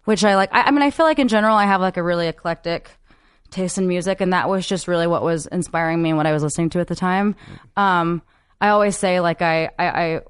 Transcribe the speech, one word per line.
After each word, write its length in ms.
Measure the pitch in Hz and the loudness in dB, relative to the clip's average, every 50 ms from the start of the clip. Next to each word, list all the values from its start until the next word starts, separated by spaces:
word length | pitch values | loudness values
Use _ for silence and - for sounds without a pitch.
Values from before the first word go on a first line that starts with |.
| _ | _
which 180 | - 214 - 208 | -2 0 2 2
I 140 | 208 196 196 | 4 4 4
like. 160 | 190 190 - | 2 2 2
I, 80 | 226 | 2
I 100 | 247 - | 2 4
mean, 120 | 277 285 285 | 4 4 2
I 60 | 285 | 2
feel 160 | 269 - 330 | 2 2 2
like 140 | 320 311 294 | 2 4 2
in 80 | 277 240 | 2 2
general 300 | 214 214 208 220 220 208 | 2 2 2 4 4 4
I 80 | 202 | 4
have, 160 | 202 196 185 | 4 2 2
like, 160 | 185 185 180 180 | 2 0 -2 -2
a 60 | 170 | -2
really 260 | 175 175 170 170 165 | -2 -2 0 -2 -2
eclectic 600 | 160 - - 175 165 - - 170 170 - - - - _ _ _ _ _ _ _ _ _ _ _ | -4 -4 -6 -6 -6 -6 -6 -6 -6 -6 -8 -12 -20 _ _ _ _ _ _ _ _ _ _ _
taste 260 | - 185 185 180 - 196 | -8 -6 -4 -4 -2 -2
in 120 | 190 185 | -2 0
music, 320 | 175 180 165 190 190 190 | 0 0 -2 -2 -2 -2
and 100 | 196 180 | 0 0
that 160 | 185 180 123 147 | 0 0 0 0
was 180 | 196 190 180 | -2 -2 -2
just 220 | - 196 180 - - | -4 -4 -4 -2 -2
really 180 | 175 170 170 | -2 0 0
what 160 | 170 170 - | 0 0 0
was 260 | - 165 170 160 147 - | 0 -2 -2 -4 -4 -6
inspiring 540 | - 180 165 - - 165 165 165 165 165 | -6 -6 -6 -4 -4 -2 -2 -2 0 0
me 100 | 165 160 | 0 0
and 60 | 160 156 | 0 0
what 100 | 151 160 | 0 0
I 40 | |
was 120 | 156 151 147 | 0 0 -2
listening 260 | 151 - - 170 165 | -2 -2 -2 -4 -2
to 80 | - 180 | -2 -4
at 80 | 175 - | -4 -4
the 80 | 175 | -4
time. 400 | - 185 180 180 190 202 208 196 - - - - - - - _ | -4 -2 -2 0 0 0 -2 -4 -6 -10 -18 -20 -20 -20 -8 _
Um, 460 | - 202 196 185 175 170 165 170 165 - _ _ _ _ _ _ _ | -2 0 2 2 2 0 0 -2 -4 -8 _ _ _ _ _ _ _
I 80 | 190 208 | 0 2
always 280 | 208 208 208 208 196 - | 2 4 2 2 0 0
say, 220 | - 190 180 180 | -2 0 0 0
like, 220 | 175 170 165 - | 0 0 0 0
I, 280 | 180 165 160 160 160 - - - | 0 0 0 0 -2 -4 -4 -4
I, 100 | 175 175 | -4 -2
I 340 | - - 170 165 160 160 - - | -2 -2 -2 -2 -4 -6 -8 -8